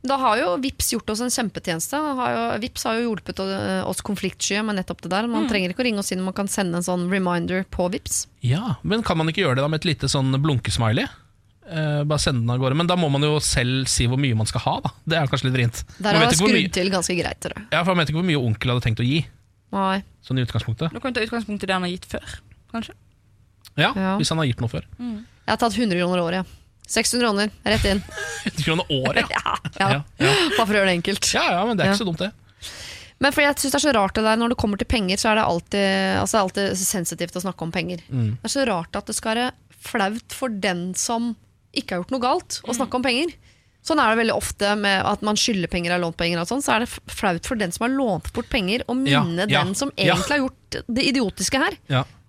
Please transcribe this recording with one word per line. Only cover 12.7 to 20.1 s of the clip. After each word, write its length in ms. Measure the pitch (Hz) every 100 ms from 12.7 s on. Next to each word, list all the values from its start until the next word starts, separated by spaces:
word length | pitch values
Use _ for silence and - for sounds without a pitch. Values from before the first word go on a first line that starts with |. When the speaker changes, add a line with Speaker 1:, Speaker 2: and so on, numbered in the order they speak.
| 143
Speaker 3:
Men 100 | 170
da 80 |
må 160 | 180 160
man 120 | 139
jo 160 | 151 151
selv 480 | - - 123 131 127
si 180 | - 120
hvor 120 | 131
mye 180 | 143 110
man 80 | 107
skal 140 | -
ha, 200 | - 175
da. 100 | - - -
Det 80 | 160
er 100 | 139
kanskje 240 | 135 135
litt 40 | 127
vrient. 280 | 117 - - -
Speaker 1:
Der 140 | 208
Speaker 3:
Man 20 |
Speaker 1:
har 60 | 208
Speaker 3:
vet 100 | 233
Speaker 1:
jeg 60 | 160
Speaker 3:
ikke 60 |
hvor 80 | 208
Speaker 1:
skrudd 100 | 196
Speaker 3:
mye 100 | 170
Speaker 1:
til 180 | 185 185
ganske 260 | 190 165 175
greit, 180 | - -
tror 120 | - -
jeg. 100 | -
Speaker 3:
Ja, 100 | 156
for 100 | 175
man 100 | 180
vet 80 | 147
ikke 60 | 151
hvor 80 | 185
mye 160 | 147 123
onkel 220 | 104 127
hadde 120 | 123
tenkt 160 | 120 110
å 60 | 123
gi. 180 | 156 - - _ _ _
Speaker 1:
Nei. 300 | 196 190 196 190